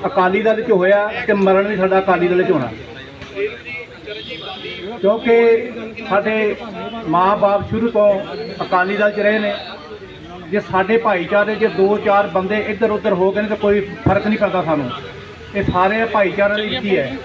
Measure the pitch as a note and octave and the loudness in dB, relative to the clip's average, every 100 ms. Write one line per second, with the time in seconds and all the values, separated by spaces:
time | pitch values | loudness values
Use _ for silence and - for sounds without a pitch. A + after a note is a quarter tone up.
0 | F#3+ F#3+ F#3 G3+ A3 A3 A#3 G3 F#3 G3+ | 0 2 2 2 2 0 2 4 6 4
1 | G#3 A#3 A#3 G3+ G3 F#3+ G3+ G3 F#3 F#3+ | 2 -2 0 2 4 4 2 0 2 2
2 | F#3+ F3 F3 F3+ F#3 D#3 A#2+ A2 - - | 4 2 4 2 2 0 0 -8 -14 -16
3 | - - - F3 G#3 E4+ - - - A#4+ | -16 -16 -12 -6 -6 -6 -12 -14 -14 -16
4 | - - - - F3+ - - - F#3 A#3 | -14 -12 -12 -12 -12 -12 -12 -12 -12 -2
5 | F#3+ A3+ A#3 A#3 A#3 A3+ - A#3 A3 - | 0 2 4 6 6 4 2 -8 -10 -10
6 | A#3 G3 G3+ A3 G#3+ G3 A#3 F#3+ G3 A3+ | -2 0 2 0 0 -2 -8 -10 -10 -8
7 | F3+ E3+ F#3 G3+ G3 G3+ - A3 A#3 G#3+ | -2 2 2 2 2 2 0 -2 0 4
8 | G#3 G3 - - - F#3+ E3+ F#3 F#3 G3+ | 4 2 -2 -8 -10 -8 0 2 2 2
9 | G#3 G#3 G#3 G#3+ G#3 G3+ - G3+ G3+ G#3 | 0 2 0 2 -2 -4 -10 -14 -16 -16
10 | - - - F3+ D#3+ G3+ - G3 F#3 A3+ | -16 -18 -16 -16 -4 -4 0 -2 2 2
11 | A3+ F#3 D#3+ G3+ G#3 G#3 A3 E3+ F#3+ G#3 | 2 0 0 0 0 0 0 2 2 2
12 | G#3 G3+ G3+ E3 F#3+ G#3+ G3+ G3+ A3 G#3+ | 2 2 2 -2 0 -2 -2 -2 0 0
13 | G#3 F3+ F#3+ G3+ G#3+ G#3+ G#3 G#3 G3 - | 0 2 2 2 -2 0 2 2 0 -2
14 | - G3 G#3+ G#3+ G3+ F3+ D#3+ D3+ B2+ - | 0 0 0 0 2 0 0 -2 -2 -8
15 | - - - - - G3+ F#3+ F3+ F#3+ A3 | -12 -16 -18 -18 -8 -4 -2 2 2 2
16 | A3+ G#3 F#3+ G3+ G3+ G#3 G#3+ B3+ G3+ F3 | 0 2 2 4 2 2 -2 -4 0 0
17 | C3+ C3 | 0 -6